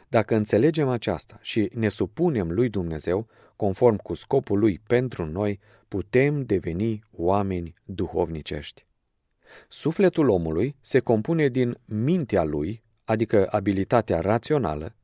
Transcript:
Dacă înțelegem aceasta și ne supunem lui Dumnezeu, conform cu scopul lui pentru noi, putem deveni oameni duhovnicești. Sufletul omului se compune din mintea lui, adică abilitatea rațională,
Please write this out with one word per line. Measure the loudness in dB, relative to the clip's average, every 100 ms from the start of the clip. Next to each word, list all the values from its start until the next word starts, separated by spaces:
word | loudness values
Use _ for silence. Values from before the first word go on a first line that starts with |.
| _
Dacă | 0 2 0
înțelegem | 2 2 2 2 -2
aceasta | -2 -4 -6 -8 -18
și | -6 -2 -2
ne | 0 -2
supunem | 0 -4 0 0 0 0
lui | 0 0
Dumnezeu, | -2 -4 -4 -2 -2 -4 _ _ -6
conform | -4 2 4 4
cu | -2
scopul | -10 -2 -2 0 2
lui | 2 0 0
pentru | 0 0 -4 -6
noi, | -4 -4 -4 _ _ _
putem | -8 0 2 2 0 -2
deveni | -2 -2 -4 -4 -4 -10
oameni | -4 0 0 0 -4 -6 -14
duhovnicești. | -12 -6 -4 -2 -2 -4 -8 -10 -10 -18 _ _ _ _ _ _ _ -20 -20
Sufletul | -8 -4 2 2 4 4
omului | 4 2 0 -2 -4
se | 0 0
compune | 2 0 2 0 2
din | 2 -2 -4 -8
mintea | -4 0 0 0 0
lui, | 0 -2 -4 -8 _ _
adică | -4 -2 2 2 2
abilitatea | 0 0 0 2 2 2 0
rațională, | 2 0 0 -2 -2 -4 -8 -14